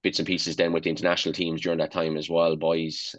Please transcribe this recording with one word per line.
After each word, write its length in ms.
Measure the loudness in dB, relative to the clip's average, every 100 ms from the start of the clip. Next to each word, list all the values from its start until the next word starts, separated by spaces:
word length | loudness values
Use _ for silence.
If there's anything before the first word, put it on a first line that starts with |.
bits 160 | 0 -2
and 80 | -2
pieces 300 | -2 -2 0
then 160 | 2
with 120 | 2
the 40 | 0
international 460 | 0 2 2 0
teams 260 | -2 -2 -2
during 180 | -2 0
that 120 | 0
time 240 | 0 0 -2
as 140 | 0
well, 260 | 2 4 4
boys, 580 | 2 2 -2 -6 -10